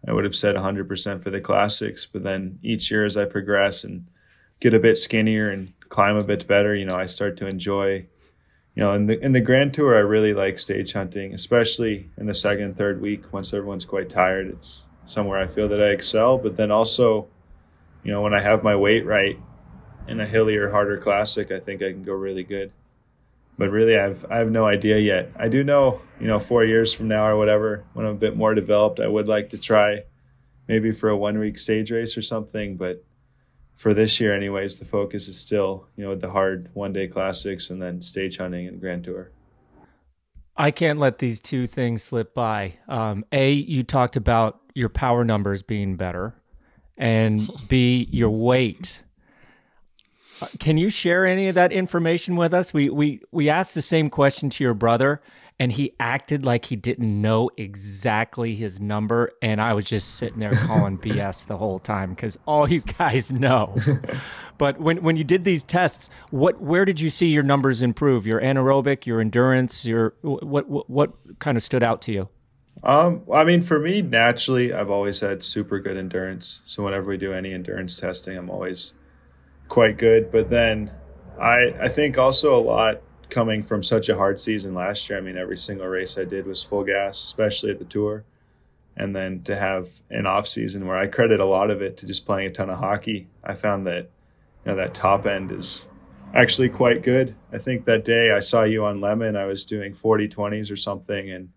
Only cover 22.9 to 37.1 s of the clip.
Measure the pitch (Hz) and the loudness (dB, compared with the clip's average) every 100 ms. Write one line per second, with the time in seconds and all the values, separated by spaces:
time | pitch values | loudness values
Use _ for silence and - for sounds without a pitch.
22.9 | _ _ _ _ _ _ - 101 104 113 | _ _ _ _ _ _ -6 -2 2 4
23.9 | 110 98 95 - 117 113 113 110 104 107 | 4 2 -4 -4 -2 0 2 2 2 4
24.9 | 107 104 92 90 - 113 127 139 143 135 | 4 4 2 -2 -6 -2 0 4 4 4
25.9 | 127 - - 117 107 - 120 110 110 113 | 2 -10 -8 -2 -2 2 4 4 4 2
26.9 | - 113 107 107 107 107 107 110 104 - | 0 -2 2 2 4 4 4 2 -4 -10
27.9 | - 110 104 110 110 110 107 92 104 104 | -6 -4 0 -2 2 2 2 2 4 4
28.9 | - 110 107 104 107 104 107 - 110 104 | 2 0 0 2 0 -2 -10 2 4 4
29.9 | 104 - _ _ _ _ _ - 110 110 | 2 -8 _ _ _ _ _ -2 0 0
30.9 | 107 107 104 104 107 107 104 - 110 110 | 0 0 0 0 -2 -4 -6 -2 -2 0
31.9 | 117 117 - 107 113 107 107 104 92 90 | -4 -4 -6 -6 -8 -8 -8 -8 -6 -8
32.9 | 90 _ _ _ _ _ _ _ _ 113 | -8 _ _ _ _ _ _ _ _ 0
33.9 | 104 110 - 110 101 101 98 98 95 - | 4 2 2 0 0 -2 -4 -6 -8 -6
34.9 | 104 101 101 98 92 - 107 95 95 - | -4 -4 -6 -12 -14 -4 -2 0 -4 -12
35.9 | - 98 95 92 95 95 92 87 101 101 | -12 -8 -6 -2 0 0 -2 -8 -8 -6
36.9 | 98 92 | -6 -6